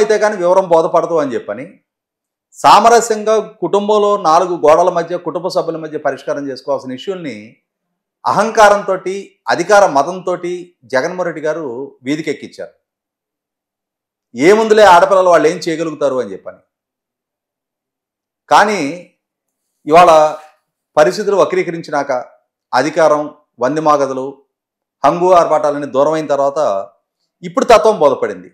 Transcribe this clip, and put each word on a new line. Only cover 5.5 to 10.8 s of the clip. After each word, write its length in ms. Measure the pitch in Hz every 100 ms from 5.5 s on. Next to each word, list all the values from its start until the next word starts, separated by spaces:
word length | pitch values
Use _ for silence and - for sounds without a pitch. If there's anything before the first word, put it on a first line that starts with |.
సభ్యుల 240 | 175 160 156
మధ్య 120 | 156 147 143
పరిష్కారం 380 | 131 - 143 139
చేసుకోవాల్సిన 420 | 127 - 131 131 127
ఇష్యూల్ని 380 | - 185 151 107 110 _ _ _ _ _ _ _ 120
అహంకారంతోటి, 840 | 165 220 220 202 202 185 185 185 196 - _ -
అధికార 300 | 131 175 202 185 143
మతంతోటి 560 | 147 185 185 175 175 180 175 _